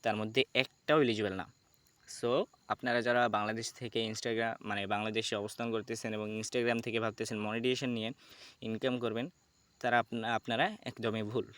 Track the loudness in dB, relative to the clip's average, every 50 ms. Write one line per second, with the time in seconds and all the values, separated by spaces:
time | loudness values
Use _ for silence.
0 | 2 0 0 0 -2 0 2 2 2 _ _ 0 0 0 _ _ _ 4 4 6
1 | 6 4 4 2 0 0 -2 -4 -6 -10 -14 _ _ _ _ _ _ _ _ _
2 | _ -16 -12 -4 0 2 2 2 0 -2 -8 _ _ -6 -6 -4 0 0 0 2
3 | 2 4 4 4 4 4 4 2 0 0 -2 -2 -4 -8 -8 -8 -10 -4 -2 0
4 | -2 0 -4 -4 -2 -2 0 0 0 -2 -2 -6 -6 -4 -4 -2 0 0 0 0
5 | 0 0 -2 -2 -2 0 -2 -2 -2 -4 -6 -6 -4 -2 -2 -2 -2 -4 -6 -6
6 | -4 -4 -4 -4 -4 -4 -4 -6 -6 -2 0 0 2 2 2 2 0 -2 -2 0
7 | 0 -2 -2 -4 -6 -4 -2 -2 -2 -2 -2 0 2 2 0 2 0 -2 -2 -2
8 | -4 -6 -6 _ -18 -20 -20 -20 -20 -20 -18 _ -6 -6 -4 -2 0 0 0 0
9 | -2 -2 -2 -2 -4 -6 _ _ _ _ _ _ _ _ _ _ 0 4 4 4
10 | 4 _ -2 -4 0 0 0 0 _ 0 2 2 2 2 0 -4 -10 -10 -8 -2
11 | -2 -2 0 0 -4 -2 -2 -2 -4 -4 -10